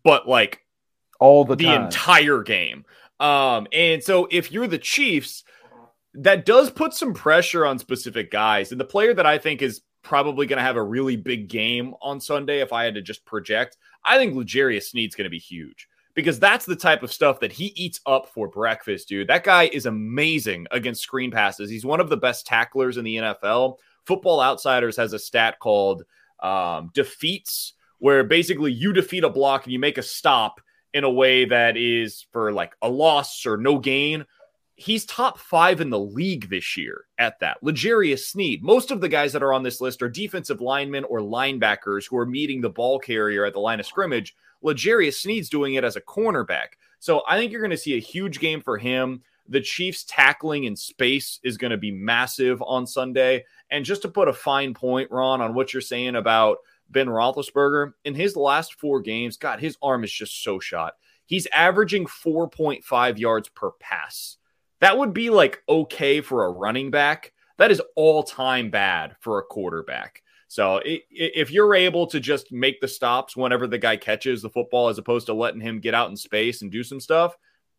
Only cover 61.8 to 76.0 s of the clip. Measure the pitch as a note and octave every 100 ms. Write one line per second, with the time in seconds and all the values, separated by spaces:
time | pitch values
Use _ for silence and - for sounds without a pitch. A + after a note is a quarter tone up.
61.8 | G3+ G3+ E3+ - E3 D#3+ E3 - D#3 C#3+
62.8 | - B2 B2 G#2+ A#2 A2+ G#2 - G2 -
63.8 | - F2 D#2 - - - _ _ _ _
64.8 | F#3+ A3 C#4 F#3+ A#3 G#3+ C#3 - - D#3+
65.8 | D3+ - C#3 D3 D3 B2+ F#2 F2+ G2+ B2
66.8 | C3+ C#3+ C#3+ D#3 - _ _ - G3 F#3+
67.8 | - - D#3 D#3 D3 - C3 B2+ A2+ G2+
68.8 | G2 F2 D#2 - A2+ G2+ G2 - F#2 E2
69.8 | D#2+ B1+ G1+ _ _ _ _ - G2 F#2+
70.8 | - E3 _ - E3 D#3 C3+ F3 G#3 G3
71.8 | F#3 E3+ E3+ D3+ B2 C#3+ - A#2+ C3 C3+
72.8 | B2+ - B2 B2 C3+ B2+ B2+ B2 B2 A#2
73.8 | A#2 A2 - G#2+ C3+ A#2+ G#2+ B2 A#2+ B2
74.8 | A#2+ G#2+ G#2+ A#2+ A#2 A2 A#2 A2+ A2+ A2
75.8 | A2+ A#2